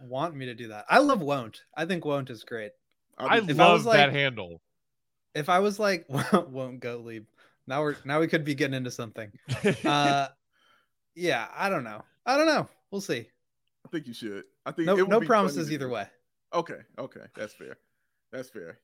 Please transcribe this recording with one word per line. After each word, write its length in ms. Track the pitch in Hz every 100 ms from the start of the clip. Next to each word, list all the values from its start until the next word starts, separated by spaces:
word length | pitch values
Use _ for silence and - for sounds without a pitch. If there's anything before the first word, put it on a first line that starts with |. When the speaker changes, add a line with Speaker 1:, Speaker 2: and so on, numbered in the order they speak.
Speaker 1:
want 360 | 131 131 170 143
me 100 | 127
to 80 |
do 140 | 117 117
that. 160 | 107 -
I 100 | 202
love 220 | 285 247
Won't. 420 | 139 139 110 - - -
I 100 | 170
think 200 | 180 147
Won't 240 | 143 131
is 140 | 113
great. 280 | - 117 104 - _ _ _ -
Speaker 2:
I 200 | 131 226
Speaker 3:
I 20 |
Speaker 2:
do. 120 | 190
Speaker 1:
If 80 | 139
I 40 | 175
Speaker 3:
love 80 | 175
Speaker 1:
was 60 | -
like, 120 | 147
Speaker 3:
that 140 | 143
handle. 500 | 139 139 113 90 82 _ _ _ _ _ _ _
Speaker 1:
if 160 | 151 151
I 100 | 180
was 200 | 202 202
like, 260 | 208 180 -
<laughs> 240 | 135 131
"Won't 460 | 185 170 131 131 127
Gottlieb," 460 | 120 120 117 113 107 _ _ _ -
now 160 | 135
we're, 140 | 151 139 135
now 140 | 151
we 80 | 165
could 180 | 165 151
be 80 | 139
getting 200 | 143 135
into 160 | 127
something. 400 | - 117 113 104 - - 123
Speaker 3:
<laughs> 200 | 202 -
Speaker 1:
Uh, 440 | - 143 143 139 135 - _ _ _ _ _ _ _ 165
yeah, 320 | 175 123 107 143
I 100 | 196
don't 160 | 180
know. 200 | 117 107 - _ -
I 100 | 277
don't 80 | 320
know. 240 | 269 147 _ _
We'll 100 | 202
see. 240 | 196 131 113 _ _ _ _ _ -
Speaker 2:
I 40 |
think 160 | 165 139
you 80 |
should. 300 | 113 110 98 - _ -
I 60 |
think 140 | 160 165
Speaker 1:
No, 100 | 190
Speaker 2:
it 40 |
would 80 | 185
Speaker 1:
no 100 | 214
Speaker 2:
be 60 | 220
Speaker 1:
promises 320 | 220 190 143
Speaker 2:
funny 120 | 151
to 40 | 151
Speaker 1:
either 100 | 131
Speaker 2:
do. 40 |
Speaker 1:
way. 140 | 117 98 _ _ _ _
Speaker 2:
Okay, 240 | 170 165 92 - -
okay, 220 | - - - -
that's 180 | 107
fair. 240 | - 69 65 _ _ _ _ _
That's 180 | 127 127
fair. 280 | 107 85 -